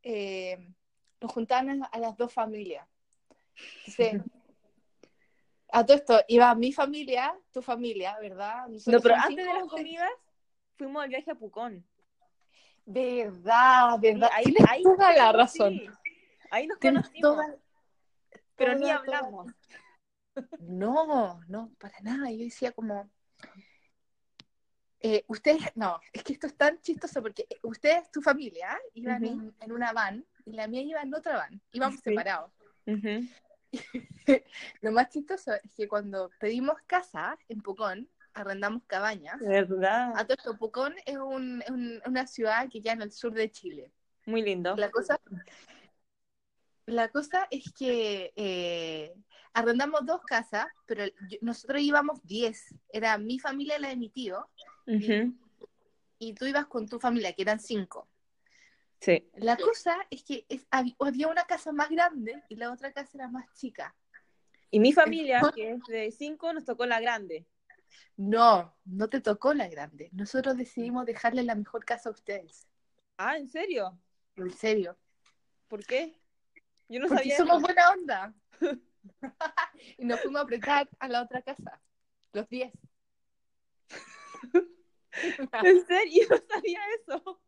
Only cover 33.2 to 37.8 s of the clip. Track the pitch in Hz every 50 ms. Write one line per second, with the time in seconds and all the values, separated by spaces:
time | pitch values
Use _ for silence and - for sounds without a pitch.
33.2 | 247 247 - - _ _ - _ _ _ - - - - - 247 - _ - -
34.2 | _ - 269 - _ _ - - - - - - - 214 220 233 262 - - 311
35.2 | 294 - 381 381 - 262 214 196 _ 208 _ - 208 208 214 208 202 202 196 190
36.2 | 185 180 _ _ - 214 233 247 262 285 311 - _ _ 359 359 359 - - 160
37.2 | 165 208 - - _ _ 233 214 - 202 196 196